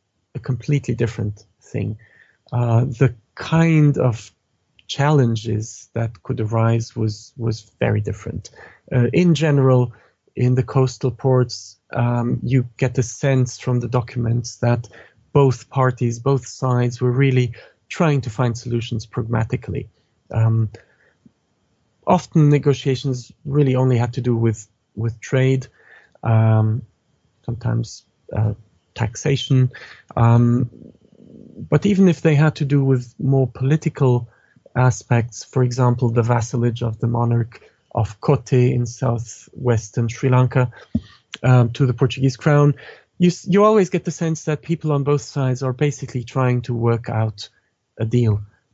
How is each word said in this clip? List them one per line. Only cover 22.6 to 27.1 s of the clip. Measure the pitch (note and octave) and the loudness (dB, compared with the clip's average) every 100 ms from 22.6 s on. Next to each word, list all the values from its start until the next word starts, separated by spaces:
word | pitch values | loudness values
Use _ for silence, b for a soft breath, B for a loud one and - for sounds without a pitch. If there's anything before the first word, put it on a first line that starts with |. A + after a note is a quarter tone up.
| C#3+ C3+ C#3+ B2+ C#3 B2+ - - | 2 0 -2 -4 -4 -6 -8 -16
really | D3 C#3+ C#3 B2+ | -6 0 2 2
only | C3 A#2+ | 2 2
had | A#2 | 0
to | A#2+ | -2
do | B2 | -2
with, | A#2 A2+ G#2+ - _ _ - | 0 0 -2 -8 _ _ -8
with | A2+ A2+ | -6 -6
trade, | - C3 C3 C3 - b b b b _ | -4 0 2 0 -4 b b b b _
um, | - A2+ A2+ A2 A2 A2 - _ _ | 0 2 4 4 2 -2 -6 _ _